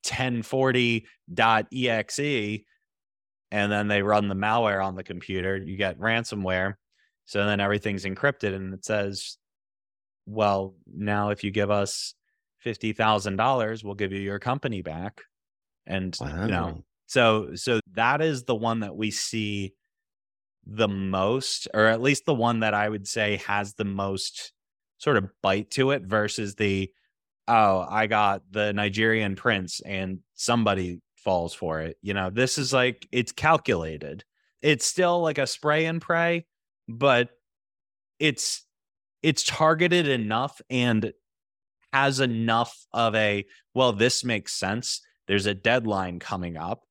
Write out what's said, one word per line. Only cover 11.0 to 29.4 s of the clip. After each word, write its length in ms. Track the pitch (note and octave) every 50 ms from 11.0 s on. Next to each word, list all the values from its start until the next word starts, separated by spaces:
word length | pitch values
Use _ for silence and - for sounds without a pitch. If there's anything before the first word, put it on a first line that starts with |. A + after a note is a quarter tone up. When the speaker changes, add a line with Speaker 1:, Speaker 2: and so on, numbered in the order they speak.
| G#2 G#2 G#2 G#2 G#2 G#2
Speaker 1:
if 140 | G#2 - -
you 80 | G2+
give 180 | G2 G#2+ G2+ G2+
us 460 | G#2 G2+ G2+ G2 - - - - - _ _ _ _ _ _ _ _
fifty 360 | _ _ B2 G#2+ - - A2 G#2
thousand 420 | - A2 A2 A2 G#2 G2 G#2+ G2
dollars, 480 | F#2+ A2 C3 C3+ B2+ A2 G#2+ A2+ A2 G#2+
we'll 100 | G2+ G2
give 180 | G2 G#2 F#2+
you 100 | G2 G2
your 180 | G2 G2 G2+ G2+
company 420 | - B2 B2+ C#3+ - C3+ A2+ F#2+
back." 400 | E2+ E2 D#2 E2 F2+ G#2 _ - - _ _ _ _ _ _ _ _ _ _ _ _
And, 300 | - F#2+ F#2+ F#2 F#2 E2 -
you 280 | B1+ D2 D2+ F2 G2+
know, 180 | A2 G2 F2 E2+
Speaker 2:
Wow. 180 | - D#2+ D#2 - _ _ _ _
Speaker 1:
so, 480 | _ - C3 A#2+ A2+ A2 G#2+ G2+ - F2
so 260 | G2+ - C3 A#2+ A2 - - -
that 260 | A2+ A2+ B2 C#3 D3
is 260 | D#3 D#3+ D3 B2 A#2+
the 100 | - B2
one 240 | G#2 A2+ A2+ A2+ A2+
that 160 | G#2+ G2+ D2
we 160 | F#2+ A2 G#2+
see 640 | G2+ - - - - A2+ G#2+ G#2 G#2 G2+ G2 F#2+ _ _ _ _ _ _ _ _ _ _ _ _ _ _ _ _ _ _ _
the 200 | - G#2 A2 A2+
most, 800 | G2+ G2 G2 G2 F#2+ F#2 F#2+ F#2+ G2+ B2 C3+ B2+ - - - - - -
or 100 | G#2+ A2
at 160 | A2 A2+ A2+
least 240 | B2 C#3+ C#3+ - _
the 80 | - D3+
one 280 | A#2+ A2+ A#2 A#2 A2+
that 120 | A2 G#2+ G#2
I 160 | G#2 G#2 G#2+
would 180 | G#2+ G#2 G2
say 300 | - - A2+ G#2+ G#2 G#2 F#2+ -
has 300 | - G2+ G2+ G2+ G#2 -
the 100 | - G#2+
most 680 | G2 G2 G2 G2 G2 G2 F#2+ - - - - - - _ _ _ _ _ _ _ _ _
sort 180 | _ - D3+ C#3
of 120 | G#2+ F#2+ F#2 _ _ -
bite 260 | G2 F#2+ G2+ G#2+ _
to 200 | - C#3 C3 C3+
it 100 | C#3 C3 F#2
versus 520 | F#2+ G#2+ G#2+ G#2+ G#2 - - G#2+ G2+ G2
the, 360 | - G#2+ G2+ G2 F#2+ F#2+ F#2 _ _ _ _ _ _ _ _ _ _ _
"Oh, 380 | - A#2 A2+ G#2+ G2+ F#2+ F#2 F2
I 200 | - F#2+ G#2+ A2
got 340 | G#2 A2 G#2+ G#2+ G2+ G2 F#2+ _ F#2+
the 240 | F#2+ G#2+ G#2 G#2 G#2
Nigerian 600 | G#2 G#2 G2+ G2 G#2+ A2 A2+ A2 A2 G#2+ G2 G2
prince 440 | F#2+